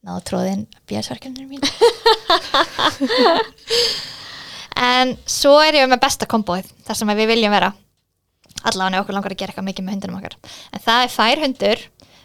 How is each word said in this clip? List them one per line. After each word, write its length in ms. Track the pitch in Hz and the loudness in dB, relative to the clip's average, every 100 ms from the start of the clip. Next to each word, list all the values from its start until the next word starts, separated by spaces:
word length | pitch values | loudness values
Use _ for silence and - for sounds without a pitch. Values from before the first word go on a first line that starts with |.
Náðu 180 | 196 180 | -10 -12
tróðin 380 | - 185 185 196 220 - _ | -6 -4 -2 -4 -8 -16 _
B 80 | 208 | -8
S-verkefninu 480 | 214 240 269 262 269 | -8 -10 -12 -14 -14
mínu. 180 | 277 277 | -6 -6
<laughs> 40 | - 466 466 453 440 - 359 - - - - - - 269 494 480 339 453 - - 466 466 - - - - - - - - - | 2 2 4 0 0 2 -2 0 -2 -2 -2 -4 -2 -2 2 4 2 -2 -8 -4 -2 -2 -4 -10 -16 -16 -16 -16 -16 -8 -2
En 380 | 247 247 254 254 - | 2 2 2 -2 -6
svo 300 | - 285 294 | 0 6 8
er 160 | 311 | 8
ég 140 | 302 262 | 4 4
með 140 | 247 | 4
besta 240 | 277 - 220 | 2 0 -2
kombóið, 380 | 226 202 180 - - | -2 0 -4 -6 -18
þar 140 | - 214 | -6 -4
sem 100 | 214 | 0
að 120 | 208 | 0
við 80 | 220 | 2
viljum 220 | 226 214 202 | 2 4 4
vera. 160 | 185 - _ _ _ _ _ _ _ - | 2 -2 _ _ _ _ _ _ _ -6
Allavega 380 | 220 190 190 185 | -4 -2 -2 -2
ef 60 | 196 | -2
okkur 100 | 196 | -6
langar 160 | 196 | -6
að 60 | 190 | -8
gera 140 | 190 | -10
eitthvað 120 | - 196 | -8 -8
mikið 180 | 185 185 | -6 -6
með 80 | 196 | -6
hundinum 220 | - 190 | -8 -10
okkar. 160 | 190 - - - - | -12 -16 -20 -20 -14
En 140 | - | -6
það 180 | - 233 | 2 2
er 120 | 247 | 2
fær 280 | - 220 294 | 2 2 2
hundur 400 | 302 254 202 226 - _ - _ | 0 0 0 0 -4 _ -20 _